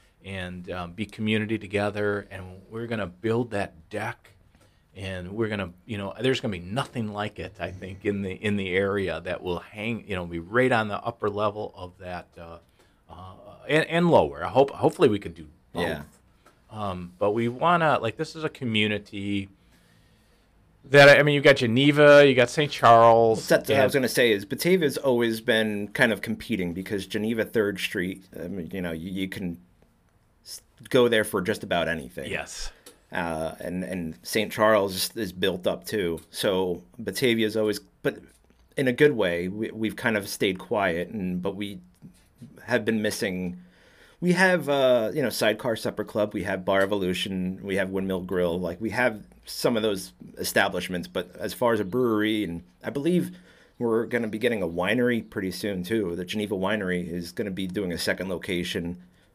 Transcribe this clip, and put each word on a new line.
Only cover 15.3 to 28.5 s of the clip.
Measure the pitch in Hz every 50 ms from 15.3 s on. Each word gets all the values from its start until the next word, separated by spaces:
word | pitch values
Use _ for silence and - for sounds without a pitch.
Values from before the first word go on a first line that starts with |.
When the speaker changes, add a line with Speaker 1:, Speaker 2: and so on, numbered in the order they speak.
| 82
Speaker 1:
do | 85 78 76 - _ _ _ -
both. | 90 87
Speaker 2:
Yeah. | 82 80 73 76 - - _ _ _ _ _ _ - _ _ _ _
Speaker 1:
Um, | 117 107 104 98 90 90 90 87 90 -
but | 101 104
we | 104 117 117 120
wanna, | 120 131 151 170 180 170 165 151 127 -
like, | - 113 -
this | - 156 - -
is | 160 156
a | 151
community | - - 139 117 110 107 107 107 107 101 104 - - 101 98 101 101 98 98 98 - _ _ _ _ _ _ _ _ _ _ _ _ _ _ _ _ _ _ _ _ _ _ _ _ _ -
that, | 131 135 143 139 143 139
I | 123 147
mean, | 147 147
you've | 143 139
got | 147 135
Geneva, | - 127 113 110 131 139 147 143 147 147 147 143 147 143
you | 139 127
got | 123 120 -
Saint | - 160 147 139
Charles, | - - 127 117 117 113 117 117 113 117 117 113 110 -
Speaker 2:
Well, | - - 165 156
that's | - -
what | 139
I | 135
Speaker 1:
and | 131
Speaker 2:
was | 127 135
gonna | 139 127 117
say | - 143 123 117
is | 107 101 101
Batavia's | - 131 - - 135 - 185 160 139 127
always | - - 139 123 117 120 117 113 110
been | 110 120 113 110 110 110 104 101 104 101
kind | - - 131 113
of | 107 95
competing | - 117 107 - - - 113 92 90 87 82
because | 95 92 - 110 95 92
Geneva | - - 104 104 110 117 113 104
Third | 101 - 117 104 101 98 87
Street, | - - - 101 90 92 - - - _ -
I | - 80
mean, | 87